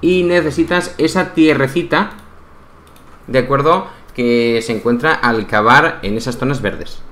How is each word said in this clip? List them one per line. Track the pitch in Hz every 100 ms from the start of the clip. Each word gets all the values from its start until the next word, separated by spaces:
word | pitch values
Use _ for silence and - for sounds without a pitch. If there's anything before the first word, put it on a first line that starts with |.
y | 170 180
necesitas | 175 175 156 135 156 175 175 -
esa | 156 185 170
tierrecita, | 165 156 135 135 175 160 156 214 - - - - - - - - - - - -
¿de | 127
acuerdo? | 123 139 147 185 - - -
Que | 127 120 120 117 117
se | 113 110
encuentra | 117 120 156
al | 156 123 113 104
cavar | 107 110 135 160 -
en | 98 113
esas | 123 120
zonas | 143 139
verdes, | 101 - - - -